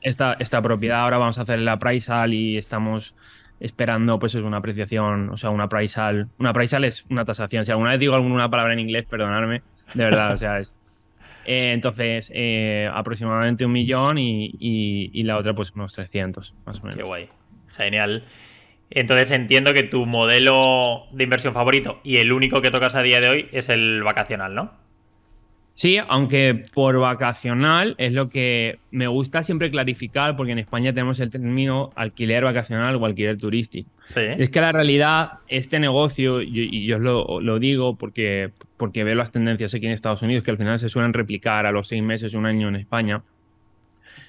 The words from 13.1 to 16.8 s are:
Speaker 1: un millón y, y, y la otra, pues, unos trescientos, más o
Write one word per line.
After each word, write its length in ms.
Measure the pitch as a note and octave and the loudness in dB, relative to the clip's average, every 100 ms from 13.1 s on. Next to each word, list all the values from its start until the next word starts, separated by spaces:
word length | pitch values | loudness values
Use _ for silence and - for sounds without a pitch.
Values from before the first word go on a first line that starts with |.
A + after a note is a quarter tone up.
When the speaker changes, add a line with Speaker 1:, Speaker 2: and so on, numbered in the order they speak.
| A2 A2+ A2+ A#2 A#2 B2 | -6 -2 0 0 0 0
Speaker 1:
un 60 | |
millón 460 | B2 B2 B2+ C3+ D3+ | 0 0 2 2 2
y, 340 | A#2+ G#2+ G#2+ - | 0 -2 -4 -6
y, 500 | A#2 A2 G#2 G2+ F#2 | -4 -2 -2 -4 -4
y 100 | - | -4
la 140 | A2 G#2+ | -2 0
otra, 160 | G#2+ | -2
pues, 180 | G#2+ G2 | -4 -6
unos 220 | G#2 G2 | -8 -12
trescientos, 600 | - F#2 G2+ F#2 F#2 - - - | -12 -8 -6 -6 -8 -14 -18 -16
más 140 | |
o 40 | F#2+ | -14